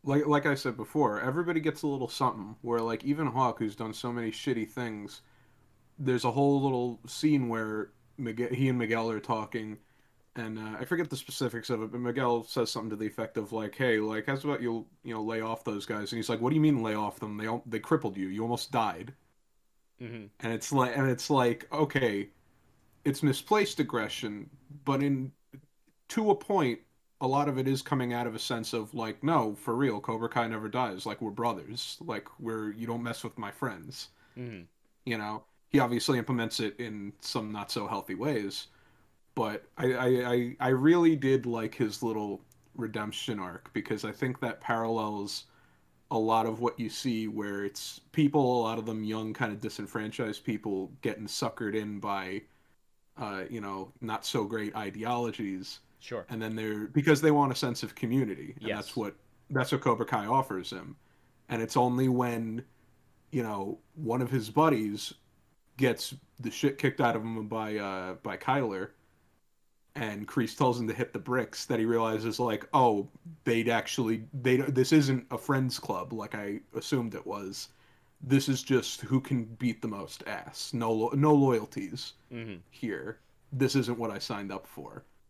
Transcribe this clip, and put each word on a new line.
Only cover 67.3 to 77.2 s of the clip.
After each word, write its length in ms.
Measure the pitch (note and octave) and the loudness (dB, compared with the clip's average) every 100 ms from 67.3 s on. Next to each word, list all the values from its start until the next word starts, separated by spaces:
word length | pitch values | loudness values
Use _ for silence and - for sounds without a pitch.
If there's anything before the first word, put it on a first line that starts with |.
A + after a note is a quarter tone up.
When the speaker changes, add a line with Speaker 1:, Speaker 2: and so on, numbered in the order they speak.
| A2+ G#2+ | -6 -6
Speaker 1:
by, 280 | A2+ G#2+ G#2+ | -4 -4 -4
uh, 360 | G2+ F#2+ F#2 F2+ | -4 -6 -6 -8
by 140 | A2 F2+ | -8 -4
Kyler, 540 | - C#3 A#2 G2 G2+ _ _ _ _ _ _ _ _ _ _ D3+ | 0 2 0 -4 -8 _ _ _ _ _ _ _ _ _ _ -6
and 320 | A2 G#2 G#2 | -6 -6 -4
Kreese 280 | - A2+ - | -2 -2 4
tells 240 | C3 A#2+ | 4 4
him 60 | A2+ | -2
to 60 | |
hit 180 | A2+ B2 | -2 -4
the 60 | G2+ | -4
bricks, 480 | G#2 B2+ A2+ - - | -2 -2 -2 -8 -2
that 140 | A#2+ | 0
he 40 | |
realizes, 540 | A2+ A#2 A2+ A2 A2+ A2 | 4 4 2 0 -2 0
like, 300 | B2 G#2 - | 0 -2 0
"Oh, 360 | C3+ B2 G#2 G2+ - E3+ - | 4 6 4 -2 -10 -18 -4
they'd 240 | - A#2 A2+ | 2 4 4
actually, 560 | A#2 - - A2+ A2 A2+ | 2 0 0 0 0 -4
they, 260 | C#3 B2+ B2+ | 0 4 4
this 340 | C3+ C3 B2+ | 4 4 8
isn't 340 | D#3+ C3+ C3 - | 8 8 2 -2
a 60 | A#2+ | -6
friends 400 | - C3+ C3 - | 2 2 2 -2
club 320 | - F#2 B2 | -4 -4 -4
like 240 | A2 G#2 G#2+ | -8 -6 -6
I 240 | G2+ G2+ - A2+ | -4 -6 -6 -8
assumed 380 | - C3+ A#2 | 0 0 0
it 100 | G2+ | -6